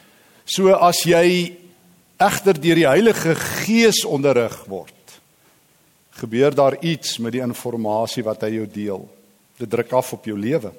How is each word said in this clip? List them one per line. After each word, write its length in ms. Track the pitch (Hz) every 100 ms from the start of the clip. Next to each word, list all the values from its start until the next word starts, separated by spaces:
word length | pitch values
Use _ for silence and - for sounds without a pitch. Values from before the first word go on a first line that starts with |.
| _ _ _ _ -
So 280 | - 190
as 300 | 196 175 170 165
jy 220 | 170 175 180 175 - - _ _ _ _ _
egter 360 | 202 - 196 165
deur 180 | 165 165
die 80 | 151
Heilige 480 | 147 226 202 160 143
Gees 680 | - - - 226 226 - -
onderrig 520 | 143 139 123 113 - -
word, 240 | 95 76 _ _ - _ _ _ _ _ _ _ _ _ -
gebeur 400 | 117 113 143 135
daar 220 | 135 135
iets 380 | 165 156 - -
met 160 | 117 123
die 80 |
informasie 800 | 123 117 123 117 107 107 117 -
wat 220 | 110 107 110
hy 100 | 110
jou 120 | 107
deel. 360 | 101 104 95 - _ _ _ _ _
Dit 120 | 117
druk 220 | 113 117 127
af 160 | 123 110
op 120 | 113
jou 100 | 104
lewe. 320 | 107 151 107